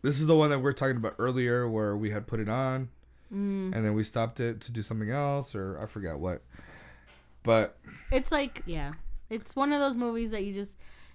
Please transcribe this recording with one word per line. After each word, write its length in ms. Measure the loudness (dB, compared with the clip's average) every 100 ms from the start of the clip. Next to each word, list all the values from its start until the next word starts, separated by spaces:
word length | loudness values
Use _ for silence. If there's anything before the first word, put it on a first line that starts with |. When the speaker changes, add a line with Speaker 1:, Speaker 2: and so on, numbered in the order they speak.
Speaker 1:
this 180 | 2 2
is 80 | 6
the 80 |
one 140 | 8 8
that 80 | 4
we 60 |
were 100 | 2
talking 240 | 2 0 2
about 180 | -2 0
earlier 500 | 0 2 2 2 2
where 280 | 2 2
we 140 | 0 0
had 180 | -2 -4
put 120 | -4
it 100 | 0
on 400 | 0 0 -2 -6 -12 -20 -20 -10
Speaker 2:
Mm. 400 | -4 -2 -2 -2
Speaker 1:
and 80 | 0
then 120 | 2
we 80 | 2
stopped 360 | 0 -2 -2 -2
it 220 | -4 -4
to 100 | -8
do 120 | -8
something 260 | -6 -4 -2
else, 460 | -2 0 -2 -4
or 240 | -6 -6 -6
I 60 | -8
forgot 320 | -6 -6 -4
what. 240 | -4 -4 -10 -20 -20 -20 -20 -20 -20 -20 -20 -6
But 380 | 4 6 6 -4 -20 -16 2
Speaker 2:
It's 200 | 2 4
like, 300 | 2 0 -4 -4
yeah. 260 | -4 -4 -6 -6 -6 -6
It's 280 | -8 -6
one 180 | 0 2
of 60 | 2
those 160 | 2
movies 340 | 0 -2 -2 -4
that 140 | -4
you 100 | -4
just, 240 | -6 -8 -12 -18 -18 -20